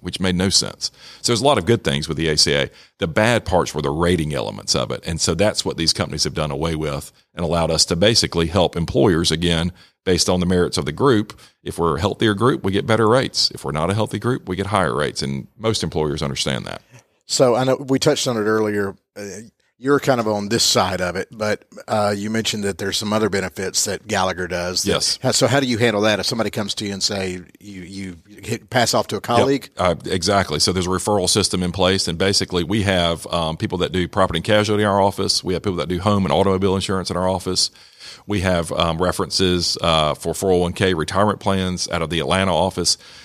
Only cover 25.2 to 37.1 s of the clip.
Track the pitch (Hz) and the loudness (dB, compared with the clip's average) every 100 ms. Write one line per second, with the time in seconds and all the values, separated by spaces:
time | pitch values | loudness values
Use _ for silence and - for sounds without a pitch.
25.2 | 131 - 127 135 131 110 120 104 107 101 | 0 2 2 2 0 2 2 2 2 2
26.2 | 92 117 104 117 101 - 104 98 - 101 | -2 -4 -4 -4 -6 -6 -6 -4 -4 -4
27.2 | 92 92 87 - 104 95 87 98 95 85 | -6 -8 -12 -20 -18 -16 -14 -12 -12 -12
28.2 | - 101 101 117 104 131 113 120 - 104 | -18 -16 -8 -8 -2 0 2 0 -2 -4
29.2 | - 120 127 139 - - 90 82 - 92 | 0 2 4 0 -2 -2 0 0 -2 -2
30.2 | 85 101 90 76 - 90 90 92 - 104 | 2 2 2 0 0 0 0 -2 0 0
31.2 | 90 107 92 92 90 87 92 95 - 82 | 2 2 0 0 -2 2 2 2 0 0
32.2 | 98 98 - 90 82 110 98 92 85 85 | 0 0 0 -2 0 0 2 2 2 0
33.2 | - 85 82 82 110 90 80 92 87 104 | -4 -2 -2 -4 -4 -2 -2 0 0 2
34.2 | 92 82 95 107 104 104 104 98 98 95 | 2 2 2 2 4 2 2 4 2 2
35.2 | 98 - - 87 101 85 78 87 104 101 | -2 -2 -2 -2 -2 -2 -2 0 2 2
36.2 | 92 76 98 95 95 95 92 95 87 | 2 2 2 2 2 0 0 -4 -2